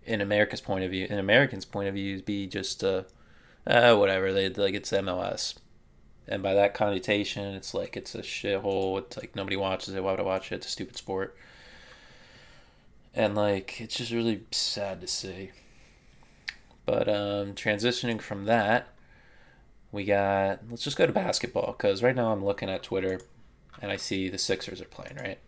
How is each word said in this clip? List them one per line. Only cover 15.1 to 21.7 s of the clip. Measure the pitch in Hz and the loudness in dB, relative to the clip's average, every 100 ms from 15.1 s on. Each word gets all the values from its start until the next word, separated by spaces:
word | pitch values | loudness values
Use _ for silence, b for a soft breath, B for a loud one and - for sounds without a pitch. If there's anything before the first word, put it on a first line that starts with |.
| - 95 90 95 B B B B B B B B B B B B B - | -6 -6 -10 -14 B B B B B B B B B B B B B 0
But, | 110 - | 2 2
um, | 104 101 101 101 | 0 0 -2 -4
transitioning | 98 110 104 117 120 120 110 | -4 -2 2 2 0 -2 -4
from | - 101 | -6 -6
that, | 101 117 104 120 - - b b b b b b b - - | 2 4 6 2 0 -20 b b b b b b b -20 -12
we | 104 | -6
got, | 98 101 98 98 98 98 110 | 2 4 4 4 2 0 -6
let's | 120 | -8
just | - - | -6 4
go | 175 | 4
to | |
basketball, | 214 180 - - - - | 4 0 -2 -2 -2 -4